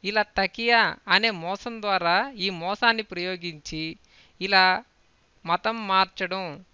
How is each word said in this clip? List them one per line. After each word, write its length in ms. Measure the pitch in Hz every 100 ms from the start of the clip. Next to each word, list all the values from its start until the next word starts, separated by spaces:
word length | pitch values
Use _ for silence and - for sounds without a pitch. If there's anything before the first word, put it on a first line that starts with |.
ఇలా 180 | 185 214
తకియా 720 | 208 - 190 - 233 233 196 - -
అనే 220 | 185 220
మోసం 520 | 196 165 202 247 226
ద్వారా 500 | 208 190 170 180 262 247
ఈ 140 | 190
మోసాన్ని 520 | 180 170 208 240 226
ప్రయోగించి 920 | 214 175 180 185 170 156 - 156 160 - _ _ _ _
ఇలా 420 | 190 196 185 190 247 _ _ _ _ _ 165
మతం 400 | 175 220 226 208
మార్చడం 760 | 190 185 - 185 185 180 147 190